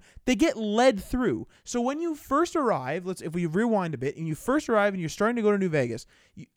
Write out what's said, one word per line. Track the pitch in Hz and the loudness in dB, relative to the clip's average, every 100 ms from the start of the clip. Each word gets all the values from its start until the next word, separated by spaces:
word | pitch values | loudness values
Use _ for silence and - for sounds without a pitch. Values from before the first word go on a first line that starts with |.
| - - | -8 -6
They | - 233 | -2 2
get | 311 226 | 2 0
led | 220 208 254 196 | 0 4 4 4
through. | - 254 240 113 - _ | -2 -2 0 -2 -6 _
So | - 240 | -6 -2
when | 240 294 | -2 -2
you | 339 | -4
first | 302 - 277 339 339 | -6 0 0 2 2
arrive, | 254 160 127 160 180 | 0 0 -2 -4 -6
let's, | 180 | -8
if | 165 | -6
we | 165 170 | -4 0
rewind | 165 240 214 175 | 0 2 2 0
a | 139 | -4
bit, | 131 151 | -6 -4
and | 160 | -6
you | |
first | 156 - 294 - | -4 0 0 2
arrive | 226 202 | 2 2
and | 196 | 0
you're | 165 | -4
starting | - 208 240 | 0 0 2
to | |
go | 208 | 2
to | 202 | 2
New | 185 | 2
Vegas, | 151 120 117 - _ _ | 0 0 -4 -10 _ _
you, | - - | -20 -20